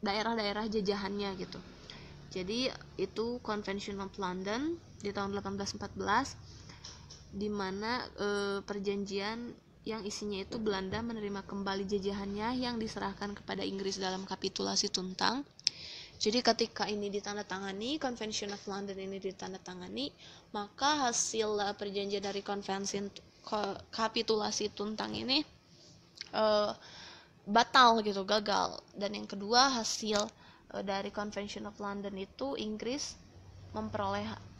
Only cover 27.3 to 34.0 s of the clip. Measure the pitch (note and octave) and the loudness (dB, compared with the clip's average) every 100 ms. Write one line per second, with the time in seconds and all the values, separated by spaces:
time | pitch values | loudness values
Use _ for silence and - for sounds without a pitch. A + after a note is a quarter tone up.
27.3 | - - G#3+ A#3+ C4+ B3 A3+ G#3 G3 F#3+ | -16 4 6 8 12 12 10 4 0 4
28.3 | G#3 G#3 F#3+ F#3 - - - G3+ G3+ G#3+ | 2 4 4 2 0 -12 -4 -4 -4 -6
29.3 | G3+ G3+ A#3+ C4+ B3+ A3 - A3 G#3 G#3+ | -6 4 8 8 6 0 -2 2 2 2
30.3 | - - - - G3+ G3 G3 G3+ G3+ G#3 | -4 -20 -20 -10 -8 -2 -2 -2 -4 -4
31.3 | G#3 G3+ G3+ G#3 G3+ G3+ G3+ G3+ G3 F#3+ | -4 -6 -6 -8 -6 -6 -4 -6 -6 -8
32.3 | - C4+ C#4 G#3+ G#3+ A3 C#4 - - - | -6 -4 -2 -4 -4 -4 -4 -4 -10 -18
33.3 | - - - - G#3+ A3 G#3 | -20 -20 -18 -10 -6 -4 -2